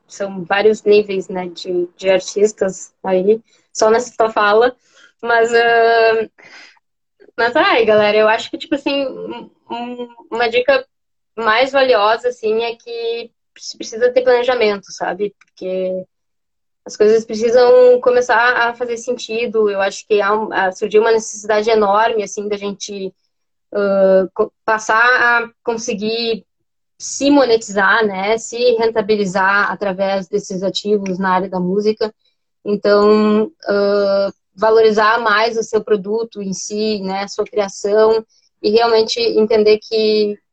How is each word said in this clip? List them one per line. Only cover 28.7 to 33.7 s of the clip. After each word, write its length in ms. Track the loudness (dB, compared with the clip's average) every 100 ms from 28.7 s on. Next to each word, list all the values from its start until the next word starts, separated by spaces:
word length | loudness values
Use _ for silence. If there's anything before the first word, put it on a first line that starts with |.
| 0
rentabilizar 960 | 0 -2 -2 -2 -2 0 0 2 0
através 560 | -4 -6 -2 -2 -4 -4
desses 340 | -6 -6 -6
ativos 540 | -6 -4 -2 -2 -2 -4
na 140 | 0
área 160 | 0 -2
da 100 | -4
música. 540 | -2 -2 -2 -2 -4 -8 _ _ _ _
Então, 880 | -6 -2 2 4 4 4 4 2 -2 _
ah, 640 | -4